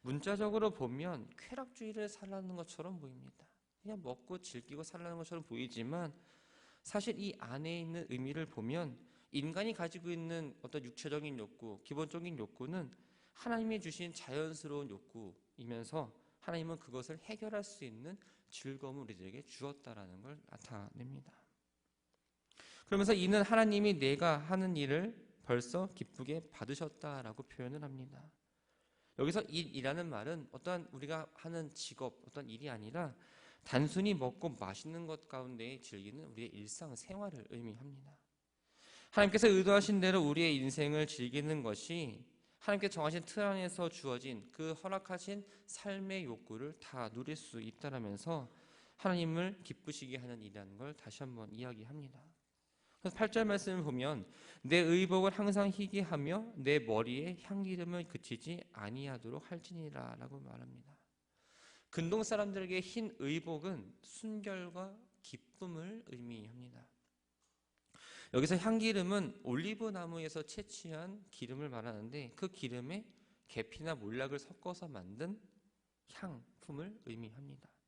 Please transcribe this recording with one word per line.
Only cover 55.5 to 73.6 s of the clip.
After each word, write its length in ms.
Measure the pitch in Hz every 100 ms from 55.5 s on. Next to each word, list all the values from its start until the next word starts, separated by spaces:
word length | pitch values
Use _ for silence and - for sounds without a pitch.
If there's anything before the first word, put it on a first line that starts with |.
| 202 202
희게 320 | 196 196 196
하며 480 | 170 156 143 185 226
내 240 | 170 135 147
머리에 580 | 113 110 117 123 165 175
향기름을 640 | - 196 196 180 175 175 170
그치지 560 | - - 113 151 175 -
아니하도록 800 | - 104 123 139 127 113 135 -
할지니라"라고 880 | 170 - 170 156 139 123 117 123 139
말합니다. 580 | 131 120 62 123 131 147 _ _ _ _ _ - - - _
근동 320 | - 165 214
사람들에게 580 | 220 214 208 196 185 185
흰 340 | 180 233 220 -
의복은 760 | 139 160 160 156 175 170 98 -
순결과 920 | - - 220 214 202 190 180 170 190 208 247 _
기쁨을 840 | - 127 _ - 180 165 175 220 -
의미합니다. 800 | 123 120 113 104 123 123 120 123 _ _ _ _ _ _ _ _ _ _ - - - -
여기서 220 | 123 147 180
향기름은 840 | 202 226 220 202 180 202 160 -
올리브 480 | - 127 180 214 220
나무에서 520 | 196 170 165 156 156
채취한 800 | 151 - 208 - 170 156 175 208 190
기름을 380 | - 117 131 147
말하는데 640 | 120 113 107 110 143 123
그 140 | - 190
기름에 560 | 185 131 123 123 190 220 - _ _ _
계피나 460 | -